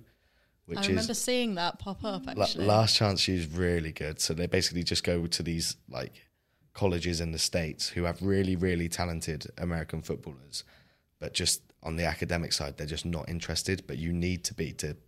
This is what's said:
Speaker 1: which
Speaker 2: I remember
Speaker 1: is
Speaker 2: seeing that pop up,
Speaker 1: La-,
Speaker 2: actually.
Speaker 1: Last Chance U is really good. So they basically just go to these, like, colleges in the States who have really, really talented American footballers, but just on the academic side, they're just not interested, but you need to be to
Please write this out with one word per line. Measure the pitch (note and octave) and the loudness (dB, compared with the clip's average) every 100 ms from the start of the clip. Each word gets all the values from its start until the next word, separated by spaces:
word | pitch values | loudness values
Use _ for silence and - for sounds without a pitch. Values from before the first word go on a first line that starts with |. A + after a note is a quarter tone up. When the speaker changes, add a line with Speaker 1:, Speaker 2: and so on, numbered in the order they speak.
| - _ _ _ _ _ - | -12 _ _ _ _ _ -10
Speaker 1:
which | E3+ | -2
Speaker 2:
I | G3 | 2
remember | F#3+ A3+ | 2 2
Speaker 1:
is | A3 | -2
Speaker 2:
seeing | - B3 A#3 F3+ | 0 0 0 0
that | F3 - | -2 -4
pop | G3 F#3+ | -8 -6
up, | G#3+ F#3+ - - | -6 -6 -6 0
Speaker 1:
La-, | |
Speaker 2:
actually. | G2 - G2 | 0 2 6
Speaker 1:
Last | G#2+ A2 - | 8 8 6
Chance | G#2 F#2+ - | 6 4 4
U | F#2 | 2
is | D#2+ | 0
really | E2+ F2+ F2 D#2+ | 0 2 2 0
good. | D2+ D2+ D#2 | -4 -6 -2
So | - | -2
they | E2 F2 | 0 2
basically | F#2+ - F2 | 2 2 0
just | E2+ F2 | 0 0
go | - F2 E2+ | 2 0 0
to | - | -2
these, | E2+ E2 E2 - - | -2 -2 -2 -4 -8
like, | B1 C2 - _ _ _ _ _ | -8 -8 -12 _ _ _ _ _
colleges | - G2+ F2 E2+ E2+ | 0 2 2 0 0
in | E2 | -2
the | D#2+ | 0
States | - F2+ D#2+ - - | 0 0 -2 -4 -4
who | F2 | -2
have | F2 E2 | -2 0
really, | F#2+ G2 F#2+ F2+ | 2 2 4 2
really | F#2 E2+ E2+ | 2 2 0
talented | - F2+ E2 E2+ D2+ - - | -2 -2 -2 -4 -6 -6 -6
American | F2 E2 D#2+ D#2+ | -4 -2 -4 -6
footballers, | - D2+ E2 C2+ C#2 - - - _ _ _ _ | -4 -6 -6 -16 -12 -12 -12 -20 _ _ _ _
but | D2+ | -6
just | - F2 - - _ | -2 0 0 -4 _
on | D#2+ E2 | -6 0
the | E2 | 0
academic | E2 E2+ E2+ D#2+ | 0 0 0 0
side, | - C#2+ - | -2 -2 -4
they're | D2+ | -6
just | D#2 F2 | -4 -4
not | E2 - | -4 -4
interested, | E2+ - D#2+ - F#2 - | -6 -2 -2 0 -2 -2
but | D2 | -4
you | E2 | -2
need | F2 F2+ F2+ - | 0 0 0 -4
to | |
be | - E2 | -4 -6
to | - D2+ - | -4 -8 -8